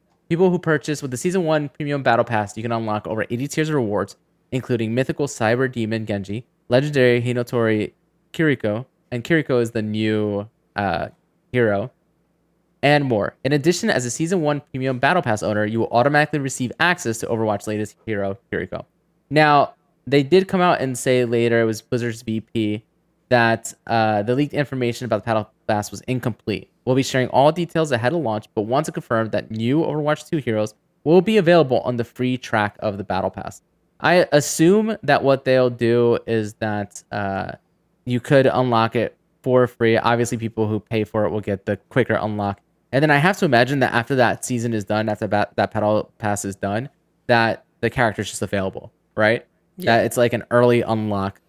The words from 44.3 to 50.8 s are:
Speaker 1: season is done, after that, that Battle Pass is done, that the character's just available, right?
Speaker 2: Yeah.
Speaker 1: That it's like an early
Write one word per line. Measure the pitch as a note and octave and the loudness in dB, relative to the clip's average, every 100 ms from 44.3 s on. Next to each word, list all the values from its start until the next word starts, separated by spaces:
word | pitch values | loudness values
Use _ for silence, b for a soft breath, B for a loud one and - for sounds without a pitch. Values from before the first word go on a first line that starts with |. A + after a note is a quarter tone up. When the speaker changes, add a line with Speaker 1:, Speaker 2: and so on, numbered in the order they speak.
| - | 0
Speaker 1:
season | - B2 A#2 | -4 -4 -2
is | A2 | -4
done, | G2 G#2+ A2 | -2 -2 -2
after | G#2 G#2+ | -4 -2
that, | G#2 G#2 - | -2 -2 -2
that | G2+ | -2
Battle | A2 G#2 G#2+ - _ | 0 0 0 -2 _
Pass | A2 G#2 | -4 -4
is | G2 | -6
done, | F#2+ G2+ G#2 C3+ _ _ _ - | -8 -6 -6 -8 _ _ _ 0
that | A#2+ A2+ - _ _ | 2 2 -2 _ _
the | A#2 | -4
character's | - A#2 G2+ G2+ | 0 0 -2 -6
just | - | -8
available, | G#2 G2+ F#2+ - G#2 _ _ - | -6 -4 -4 -8 -14 _ _ 0
right? | G#2+ A#2+ - _ _ - | 2 2 -4 _ _ -6
Speaker 2:
Yeah. | F3+ A#2 | 2 2
Speaker 1:
That | |
it's | G#2 - | 2 2
like | A#2+ | 0
an | A2+ - | 0 0
early | A#2+ B2 A#2+ | 4 4 4